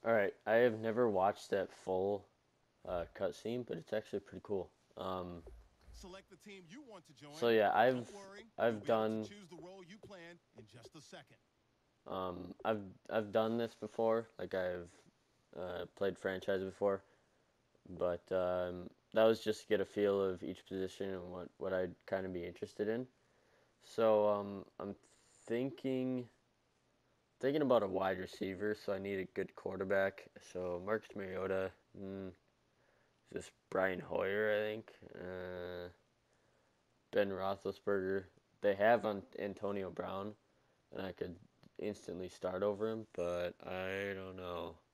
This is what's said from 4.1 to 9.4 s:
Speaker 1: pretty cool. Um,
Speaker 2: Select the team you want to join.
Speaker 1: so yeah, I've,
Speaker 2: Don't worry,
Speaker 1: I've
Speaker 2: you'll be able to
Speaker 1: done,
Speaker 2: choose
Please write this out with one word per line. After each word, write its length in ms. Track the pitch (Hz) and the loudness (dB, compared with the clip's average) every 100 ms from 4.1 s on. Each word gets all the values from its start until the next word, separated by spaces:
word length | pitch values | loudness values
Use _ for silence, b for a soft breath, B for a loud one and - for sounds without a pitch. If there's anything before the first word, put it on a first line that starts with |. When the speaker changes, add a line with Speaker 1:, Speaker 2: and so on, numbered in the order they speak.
| 104 | -6
Speaker 1:
pretty 240 | - 95 | -6 -16
cool. 260 | - 101 85 _ _ - | -4 -4 -4 _ _ -8
Um, 440 | 92 92 90 87 82 - - _ - - | -4 -4 -6 -10 -14 -20 -20 _ -20 -18
Speaker 2:
Select 300 | 190 185 185 | -16 -16 -18
the 80 | 175 214 | -20 -18
team 140 | 196 175 | -18 -16
you 140 | 214 277 | -18 -18
want 180 | 202 - | -20 -20
to 60 | |
join. 200 | 147 147 | -20 -18
Speaker 1:
so 160 | - 117 | 0 6
yeah, 220 | 113 101 | 8 8
I've, 220 | - 120 127 | 8 6 4
Speaker 2:
Don't 180 | 117 | -2
worry, 320 | - - - - - | -12 -16 -18 -18 0
Speaker 1:
I've 140 | 117 | 0
Speaker 2:
you'll 80 | 110 | 0
be 40 | 104 | 2
able 0 | |
to 0 | |
Speaker 1:
done, 380 | 113 110 110 | 2 2 -2
Speaker 2:
choose 240 | 107 208 | -6 -10